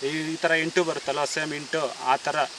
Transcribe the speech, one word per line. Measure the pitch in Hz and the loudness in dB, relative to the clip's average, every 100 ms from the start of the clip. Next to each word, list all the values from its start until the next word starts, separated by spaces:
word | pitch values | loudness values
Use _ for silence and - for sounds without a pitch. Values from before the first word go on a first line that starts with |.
| 139 | -2
ಈ, | 156 156 | -2 -2
ಈ | 160 | 0
ಥರ | 170 160 | 2 2
ಇಂಟು | 160 175 165 | 2 2 2
ಬರುತ್ತಲ್ಲ | 143 - 143 143 | 0 -2 0 0
ಸೇಮ್ | - 156 147 | 0 -2 -4
ಇಂಟು, | 143 160 143 - 127 | -2 -2 -2 -2 2
ಆ | 135 - | 2 2
ಥರ | 147 131 | 0 0